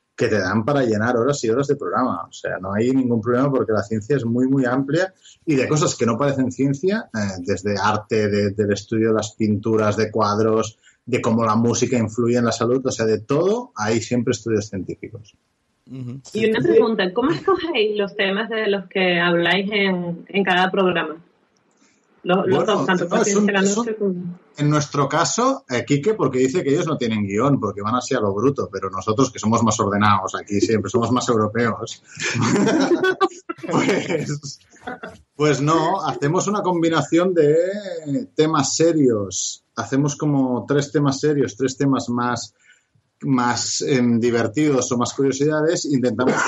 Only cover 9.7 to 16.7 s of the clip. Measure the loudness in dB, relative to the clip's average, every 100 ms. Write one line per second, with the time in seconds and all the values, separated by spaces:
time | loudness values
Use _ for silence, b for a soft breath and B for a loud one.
9.7 | 2 2 0 0 0 0 2 2 2 -2
10.7 | -8 b b -4 -2 2 2 2 2 2
11.7 | 2 0 0 0 0 0 2 2 0 0
12.7 | 0 0 -2 0 0 0 0 2 0 -4
13.7 | -6 -2 0 0 -2 0 -2 0 -2 -2
14.7 | -8 -8 -10 -12 -16 -20 _ _ _ _
15.7 | _ -18 -12 -12 -12 -10 -2 0 2 4